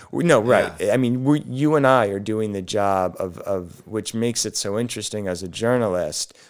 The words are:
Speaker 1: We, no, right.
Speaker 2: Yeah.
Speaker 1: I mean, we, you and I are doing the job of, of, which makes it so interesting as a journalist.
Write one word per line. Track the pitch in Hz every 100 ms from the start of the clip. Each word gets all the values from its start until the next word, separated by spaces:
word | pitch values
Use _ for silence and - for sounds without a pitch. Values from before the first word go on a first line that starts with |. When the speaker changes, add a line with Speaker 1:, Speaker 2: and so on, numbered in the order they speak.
| -
Speaker 1:
We, | -
no, | 170 127
right. | 113 107 - -
Speaker 2:
Yeah. | 95
Speaker 1:
I | 120
mean, | 123 127
we, | 131 151
you | 120 127 151
and | 156 131
I | 131 104
are | 98
doing | 104 110 107
the | 98
job | 92 104 101 95 92 -
of, | 92 85
of, | - 98 87 - -
which | 107 95
makes | 113 117 113 107
it | -
so | 101 104
interesting | 120 107 104 107 98
as | 87
a | 92
journalist. | 78 117 123 110 90 78 - - -